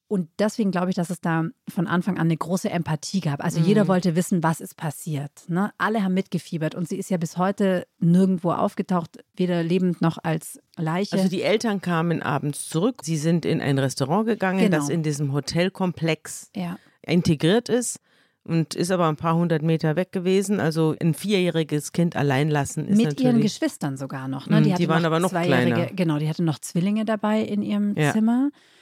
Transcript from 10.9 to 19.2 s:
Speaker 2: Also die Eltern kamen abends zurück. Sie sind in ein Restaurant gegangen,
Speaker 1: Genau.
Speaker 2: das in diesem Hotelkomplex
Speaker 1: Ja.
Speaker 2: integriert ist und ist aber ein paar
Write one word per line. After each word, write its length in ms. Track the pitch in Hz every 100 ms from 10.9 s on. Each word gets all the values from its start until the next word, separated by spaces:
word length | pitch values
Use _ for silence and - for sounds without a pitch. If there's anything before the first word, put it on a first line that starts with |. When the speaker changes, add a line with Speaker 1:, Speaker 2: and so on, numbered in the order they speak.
| 175 202 196
Speaker 2:
Also 120 | 190
die 140 | 175
Eltern 380 | 131 214 233 202
kamen 420 | 175 165 170 160
abends 460 | - 139 147 - -
zurück. 340 | 160 214 -
Sie 140 | 156 160
sind 280 | 156 170
in 160 | - 160
ein 180 | - 139
Restaurant 480 | 135 - 131 185 226
gegangen, 340 | 208 190 190
Speaker 1:
Genau. 180 | 208 156
Speaker 2:
das 100 | 143
in 140 | 175
diesem 280 | 156 143 143
Hotelkomplex 1160 | 143 - 165 180 - 185 - 160 156 - - - 208
Speaker 1:
Ja. 220 | 175 190 _ _
Speaker 2:
integriert 640 | - 175 170 151 160 220 240
ist 320 | 247 233 - _ _ _ _
und 320 | - 165 156
ist 160 | - 175
aber 180 | 185 165
ein 60 |
paar 200 | 156